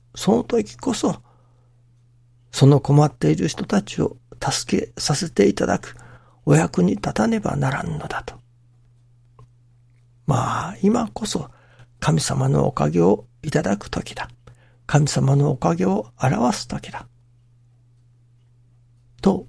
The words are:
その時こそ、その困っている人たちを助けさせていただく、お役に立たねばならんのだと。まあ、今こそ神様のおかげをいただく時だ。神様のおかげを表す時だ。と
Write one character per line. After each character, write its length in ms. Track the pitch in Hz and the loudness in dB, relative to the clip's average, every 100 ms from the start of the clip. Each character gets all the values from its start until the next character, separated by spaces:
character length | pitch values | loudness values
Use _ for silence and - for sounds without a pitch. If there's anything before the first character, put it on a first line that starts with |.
| _ | _
そ 180 | - - 240 | -4 2 2
の 60 | |
時 340 | - 240 208 - | 2 -2 -2 -6
こ 160 | - | -6
そ、 300 | 233 240 - - _ _ _ _ _ _ _ _ _ _ _ _ | -2 -2 -4 -10 _ _ _ _ _ _ _ _ _ _ _ _
そ 160 | - 135 | 4 6
の 140 | 143 | 6
困 240 | - 143 | 4 4
っ 80 | 151 | 4
て 180 | - 156 | 2 0
い 60 | 156 | 0
る 120 | - | -2
人 160 | - | -4
た 180 | 196 202 | -2 -2
ち 200 | 202 - | -2 -4
を 140 | - - _ - | -4 -6 _ -8
助 360 | - - - - | -4 -4 -2 -4
け 140 | - - | -4 -6
さ 160 | - | -4
せ 160 | 143 170 | -2 -2
て 180 | - 101 | 2 2
い 60 | |
た 120 | 101 - | 2 -2
だ 120 | 92 | -2
く、 180 | - - - - _ _ | -6 -20 -20 -20 _ _
お 120 | - 147 | 2 2
役 260 | 165 - | 2 2
に 100 | 180 208 | 0 0
立 180 | - | -4
た 120 | - 220 | -2 0
ね 140 | 226 | 0
ば 160 | - 143 | -2 -2
な 140 | 139 | -2
ら 120 | 139 | -2
ん 160 | - 151 | -6 -8
の 100 | 147 | -8
だ 140 | - | -10
と。 120 | - - _ _ _ _ _ _ _ _ _ - - _ _ _ _ _ _ _ - | -12 -18 _ _ _ _ _ _ _ _ _ -20 -20 _ _ _ _ _ _ _ -2
ま 440 | 123 120 - 175 | -2 -2 -6 -8
あ、 60 | - | -2
今 260 | 196 240 220 | 0 2 -2
こ 140 | - 214 | -6 -8
そ 240 | 185 143 - _ - - _ | -8 -8 -18 _ -20 -20 _
神 200 | - 160 | 0 0
様 280 | - 135 135 | 0 -2 0
の 180 | 143 - | 2 0
お 60 | |
か 180 | - - | 0 0
げ 100 | 85 | 2
を 260 | 87 107 - _ | 4 2 -2 _
い 80 | 156 | -4
た 120 | 156 | -2
だ 140 | 170 202 | -2 -4
く 120 | - | -6
時 260 | - - | -10 -8
だ。 140 | - - - - - _ _ - | -12 -14 -16 -20 -20 _ _ -2
神 200 | 147 147 | 0 2
様 300 | - 135 139 | 0 2 4
の 140 | 143 | 2
お 60 | 135 | 0
か 180 | 170 | 0
げ 120 | 170 185 | 0 0
を 240 | 202 - - | 0 -4 -4
表 360 | 127 196 240 - | -2 0 0 -2
す 100 | - | -6
時 240 | - - | -12 -12
だ。 160 | - - _ _ _ _ _ _ _ _ _ _ _ _ _ _ _ _ _ _ _ _ - | -16 -16 _ _ _ _ _ _ _ _ _ _ _ _ _ _ _ _ _ _ _ _ -2
と 260 | 196 185 | 0 0